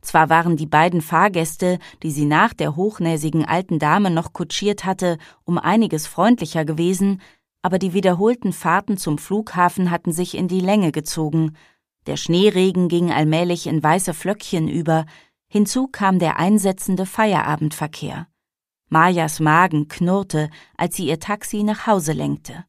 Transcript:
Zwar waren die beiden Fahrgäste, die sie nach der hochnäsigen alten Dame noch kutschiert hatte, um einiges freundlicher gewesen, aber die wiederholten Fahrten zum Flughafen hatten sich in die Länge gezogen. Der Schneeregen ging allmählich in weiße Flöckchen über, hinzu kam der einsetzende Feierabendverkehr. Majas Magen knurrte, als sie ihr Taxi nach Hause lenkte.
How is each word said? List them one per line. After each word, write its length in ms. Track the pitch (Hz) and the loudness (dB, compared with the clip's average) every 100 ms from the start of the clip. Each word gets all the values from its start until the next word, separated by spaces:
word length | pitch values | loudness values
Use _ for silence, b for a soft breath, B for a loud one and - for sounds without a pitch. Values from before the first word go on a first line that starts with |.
Zwar 260 | - 165 156 | 0 2 4
waren 300 | 160 170 160 | 4 4 0
die 80 | 156 | 2
beiden 340 | 156 170 180 | 2 4 2
Fahrgäste, 760 | 156 160 202 180 165 - 180 180 B B | 0 2 2 2 -4 -2 -2 -2 B B
die 80 | 165 | -8
sie 160 | 147 147 | -2 0
nach 260 | 151 214 | 2 2
der 240 | - 151 143 | 0 -4 -2
hochnäsigen 720 | 202 208 170 160 156 156 156 | -4 -2 -2 -2 0 -2 0
alten 320 | 170 185 160 | -2 -2 -2
Dame 320 | 151 175 196 | 2 2 2
noch 240 | 165 165 | 0 -4
kutschiert 500 | - 165 - 202 202 | -8 -8 -4 -2 -2
hatte, 320 | 185 190 180 160 B B | -4 -2 -2 -2 B B
um 120 | - 175 | -4 -2
einiges 500 | 160 214 214 156 - | 2 2 2 -2 -6
freundlicher 600 | - 196 240 160 165 151 | 0 2 2 0 -4 -2
gewesen, 560 | 156 170 185 196 190 B B _ _ | 0 0 2 0 0 B B _ _
aber 160 | 175 185 | -2 0
die 160 | 185 | 0
wiederholten 580 | 180 190 175 208 240 202 | 2 2 2 2 0 -2
Fahrten 460 | - 170 180 202 196 | -4 0 0 0 -4
zum 180 | - 147 | -2 -4
Flughafen 760 | - 202 214 180 175 180 180 | -2 -4 -4 0 0 2 -2
hatten 220 | 170 - | 0 -4
sich 220 | 160 180 - | -4 -4 -4
in 120 | 185 | -2
die 120 | 185 | 0
Länge 320 | 185 214 180 | 2 2 2
gezogen. 640 | - 156 - 156 160 160 156 b b _ _ - | 0 -6 -4 -2 0 -2 -4 b b _ _ -10
Der 120 | 147 | -8
Schneeregen 680 | - 170 208 190 185 180 180 | 0 4 4 4 2 2 0
ging 220 | 170 170 | 0 0
allmählich 560 | 143 156 156 175 175 165 | 2 2 2 0 -2 -2
in 160 | 156 | 0
weiße 300 | 151 175 185 | 2 2 0
Flöckchen 560 | 160 180 214 - 180 156 | -6 -6 -6 -4 -4 -2
über, 380 | - 165 160 156 B B B _ | -2 0 0 0 B B B _
hinzu 380 | 208 208 254 269 | 0 0 0 -4
kam 320 | - 196 185 | -2 0 2
der 200 | 165 - | 2 0
einsetzende 680 | 170 214 190 190 - 180 185 | 2 4 2 -2 -2 -2 -2
Feierabendverkehr. 1200 | - 220 180 - 156 151 - 151 156 143 131 - _ _ _ _ _ _ | 0 2 2 0 -2 -2 -4 -8 -8 -10 -10 -12 _ _ _ _ _ _
Majas 500 | 160 175 175 160 - | 2 4 2 -2 0
Magen 480 | 156 160 185 156 151 | 2 4 4 2 -4
knurrte, 640 | - 175 190 190 156 151 B B B | -2 0 0 0 -2 -4 B B B
als 200 | 175 - | -6 -4
sie 120 | 160 | -4
ihr 100 | 165 | -4
Taxi 440 | - 208 - 214 | -4 -8 -6 -2
nach 240 | 208 214 - | -2 -2 0
Hause 260 | 202 160 | 0 0
lenkte. 540 | 147 147 147 - 165 | -4 -4 -6 -10 -18